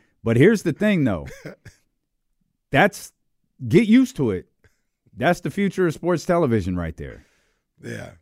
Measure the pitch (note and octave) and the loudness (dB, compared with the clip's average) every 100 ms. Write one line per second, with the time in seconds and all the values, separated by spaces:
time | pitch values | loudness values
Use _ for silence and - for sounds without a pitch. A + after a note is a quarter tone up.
0 | _ _ A2+ A#2 E3 A3 F3 - G#3 F#3+ | _ _ -2 4 4 4 -2 -2 0 0
1 | C3 F2+ C#2 - - - - _ _ _ | 0 -2 -8 -16 -18 -20 -20 _ _ _
2 | _ _ _ _ _ _ _ C3 F#3+ - | _ _ _ _ _ _ _ 0 0 0
3 | - _ _ _ _ - A#2+ D#3+ A3 A#3 | -18 _ _ _ _ -14 0 2 6 4
4 | C4 - B2 F#2 - _ _ _ _ _ | 4 0 -4 -4 -8 _ _ _ _ _
5 | _ G#2 D3 F3 D#3 G3 G3 - F3 - | _ -4 0 0 -2 -2 -2 0 -2 -2
6 | E3+ E3+ - F3 D3+ A2+ F#2 F2+ E2 D#2 | -4 -4 0 0 2 0 -2 -4 -6 -10
7 | C#2+ - _ _ _ _ _ _ - - | -14 -16 _ _ _ _ _ _ -16 -14
8 | - - | -14 -10